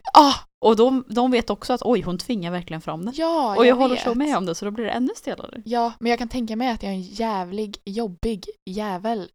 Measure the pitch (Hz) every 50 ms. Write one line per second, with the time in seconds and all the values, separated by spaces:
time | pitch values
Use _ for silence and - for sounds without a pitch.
0 | - - - - 294 277 254 - - - _ _ - 208 226 208 226 254 262 262
1 | - - 214 233 240 262 254 233 226 - 202 202 - - 262 240 - 214 247 202
2 | 170 180 175 190 - - 247 208 170 170 180 180 175 - 170 160 - - 156 160
3 | 175 220 254 294 320 330 339 320 277 226 202 196 233 247 254 247 269 254 247 247
4 | - 247 233 240 294 302 277 185 190 - 165 - - 208 202 226 233 202 - 233
5 | 247 269 453 - - 285 202 - - - - - 214 226 233 240 233 233 226 -
6 | 226 233 240 240 247 233 - 254 240 220 220 220 254 262 226 - - 202 196 190
7 | 180 185 208 208 226 226 214 190 180 175 185 208 220 208 202 - _ - 196 220
8 | 233 208 180 - - 226 226 190 - - 427 - _ - 185 208 214 214 190 175
9 | 196 220 233 214 175 - _